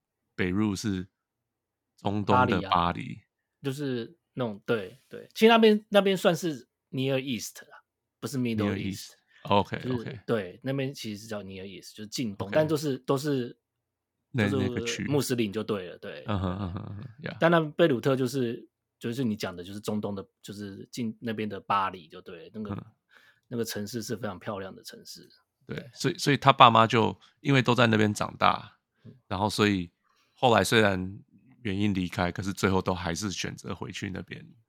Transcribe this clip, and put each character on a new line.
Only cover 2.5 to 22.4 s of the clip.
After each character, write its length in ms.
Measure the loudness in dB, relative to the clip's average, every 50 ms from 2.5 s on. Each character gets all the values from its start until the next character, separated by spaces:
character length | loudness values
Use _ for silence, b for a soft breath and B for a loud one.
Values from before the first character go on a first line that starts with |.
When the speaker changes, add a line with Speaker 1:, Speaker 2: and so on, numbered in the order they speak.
| 2 0 0
Speaker 2:
巴 260 | 2 2 2 2 2 0
黎 220 | -2 -6 -10 -12
啊。 80 | -14 _ _ _ _ _ _ _ _ -8
就 80 | -8
是 460 | -6 -4 -4 -4 -4 -4 -6 -8 -12 _ _ _ -6
那 120 | -4 -4
种， 160 | -4 -4 -6 -2
对， 340 | -2 -2 -2 -2 -6 -14 -20 _ -20
对。 200 | -18 -18 -18 -10 0
其 120 | 6 8
实 20 | 8
那 80 | 8
边， 280 | 10 8 8 6 4 2 2
那 120 | 2 4
边 160 | 4 4 0
算 180 | 2 2 2 2
是 340 | 2 0 -4 -4 -6 -10 _ _ _ _ _
Near 300 | -6 -4 -2 0 0 -2
East 420 | -2 -4 -6 -6 -6 -10 -14 -16 -20
啦， 220 | _ -20 -20 _ _ _ _ _ _ _ -12
不 60 | -10
是 120 | -6 -4 -2
Middle 320 | -2 -2 0 0 0 -2
Speaker 1:
Near 60 | -2
Speaker 2:
East。 340 | -2 -4 -6 -6 -8 -10 -16
Speaker 1:
East。 60 | -20 _ _ b b b b
OK， 360 | 2 2 2 2 2 -4 -8
Speaker 2:
就 100 | -4 -4
是， 40 | -6 -4
Speaker 1:
OK。 200 | -6 -8 -12 -10 -6
Speaker 2:
对， 340 | -4 -2 -2 -4 -6 -10 -10 -6
那 100 | -6 -4
边 200 | -4 -4 -6 -8
其 220 | -10 -10 -10 -10
实 100 | -10 -10
叫 160 | -10 -10 -10 -10
Near 220 | -12 -12 -12 -14
East， 320 | -14 -14 -16 -18 -18 -16
就 80 | -16 -14
是 20 |
近 280 | -10 -8 -6 -6 -6 -6
东， 120 | -8 -6 -2
Speaker 1:
OK。 60 | 2
Speaker 2:
但 120 | 2 2
都 100 | 2 0
是， 220 | -2 0 -2 -4 -4
都 180 | 0 0 0
是， 400 | 0 0 -2 -2 -2 -4 -6 -10 _ _ _ _ _ _ _ _ _ _ _ _ _ _ _
Speaker 1:
那， 180 | -2 0 2 2
Speaker 2:
就 120 | 2 0
是 80 | 0 -2
Speaker 1:
那 60 | -2
个 60 | -4 -4
区。 180 | -4 -4 -4 -2
Speaker 2:
穆 160 | 0 0 0
斯 140 | 0 0 0
林 180 | 0 0 -2 -2
就 100 | -4 -4
对 260 | -2 -4 -4 -4 -8
了， 100 | -14 -14
对， 260 | -12 -12 -12 -10 -6
Speaker 1:
嗯 120 | -4 -2 -2
哼， 200 | -2 -2 -4 -4
Speaker 2:
对。 80 | -6
Speaker 1:
嗯 60 | -6 -8
哼， 120 | -8 -10 -12
嗯 80 | -12
哼， 80 | -14 -14 -16 -16 -12 -12
yeah。 140 | -10 -4 2
Speaker 2:
但 100 | 2 4
那 100 | 4 4
贝 280 | 2 2 2 2 4 4
鲁 120 | 4 2
特 140 | 2 0 2
就 120 | 2 0
是， 420 | -2 0 -2 -2 -2 -4 -6 -12 -18 _ _ _ _ _ _
就 140 | -8 -8 -4
是 120 | -2 -2
你 100 | -2 -2
讲 200 | -4 -6 -8 -8
的， 100 | -10 -12
就 80 | -12 -12
是 80 | -10
中 200 | -6 -4 -4 -4
东 140 | -4 -4 -6
的， 120 | -8 -10 _ _ _ -18
就 100 | -16 -14
是 340 | -12 -12 -12 -12 -14 -16 -14 -8
近， 240 | -6 -6 -6 -6 -6
那 120 | -6 -6 -4
边 160 | -4 -4 -6
的 100 | -6 -8
巴 280 | -4 0 0 2 0 0
黎 180 | -4 -8 -16 -18
就 120 | -20 -20
对 240 | -18 -16 -18 -16